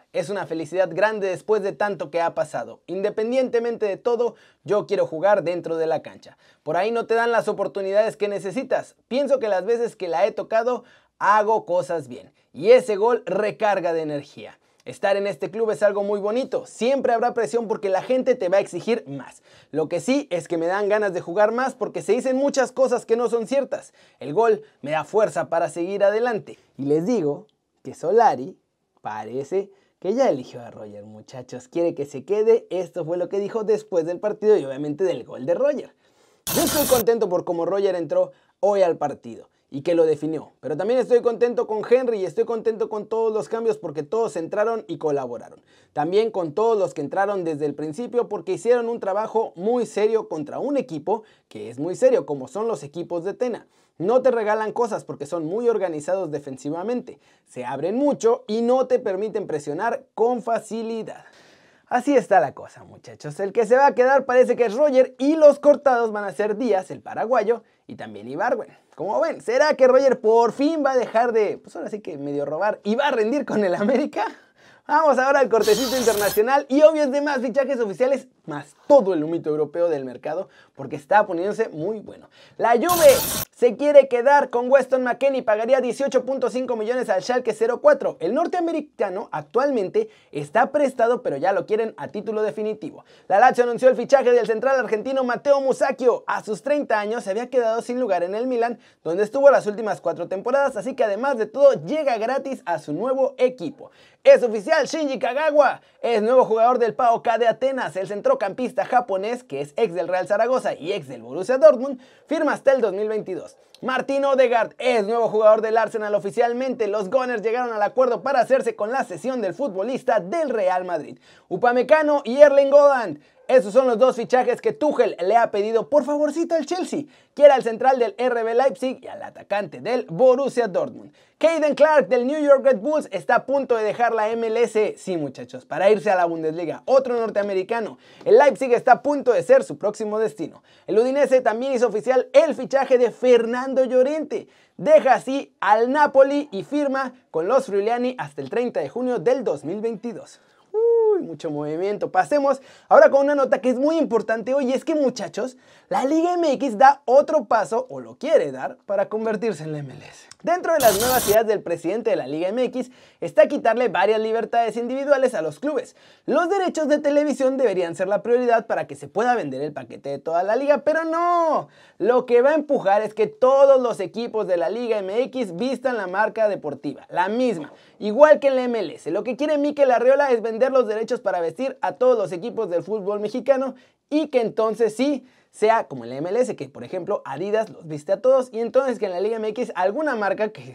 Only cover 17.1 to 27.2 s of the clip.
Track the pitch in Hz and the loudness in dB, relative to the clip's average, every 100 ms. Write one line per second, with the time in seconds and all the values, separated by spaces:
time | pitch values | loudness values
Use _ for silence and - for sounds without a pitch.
17.1 | 170 - 240 214 233 220 214 196 185 185 | 0 0 -2 -2 -4 -4 -4 -2 -2 -2
18.1 | 254 254 247 180 196 196 175 214 233 139 | 0 0 -2 0 0 0 -4 -4 -4 -4
19.1 | 139 - - _ _ _ 147 156 170 196 | -14 -16 -20 _ _ _ -6 -4 -4 -2
20.1 | 277 277 175 156 170 165 190 202 214 208 | -2 -2 -6 -4 -4 -2 -2 0 0 0
21.1 | 175 170 175 208 233 262 - 202 180 151 | -4 -4 0 0 2 -4 -4 -8 -4 -2
22.1 | 240 262 262 277 277 247 - 262 233 - | 0 0 0 0 0 -2 0 0 0 -2
23.1 | 226 233 233 226 277 254 - - _ _ | -2 0 -2 -2 -2 -2 -6 -12 _ _
24.1 | - 131 160 226 214 - _ 143 156 147 | -14 -6 0 2 2 -4 _ -6 -6 -2
25.1 | 208 196 170 156 170 170 170 175 196 196 | 0 0 -2 -4 -2 -2 -4 -6 0 0
26.1 | 214 247 214 143 110 _ - 139 151 180 | 2 -2 -4 -8 -20 _ -8 -2 0 0
27.1 | 240 | 0